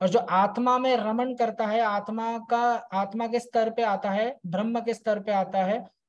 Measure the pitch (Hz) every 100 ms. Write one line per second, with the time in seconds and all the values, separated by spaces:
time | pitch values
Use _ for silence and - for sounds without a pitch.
0 | 185 226 - 180 202 214 247 254 262 240
1 | 214 226 254 247 226 202 214 226 220 202
2 | 202 226 226 233 220 233 240 233 - 190
3 | 196 226 233 233 - 233 220 220 226 190
4 | 202 202 226 277 180 185 220 233 226 220
5 | 220 208 202 196 185 190 185 233 - _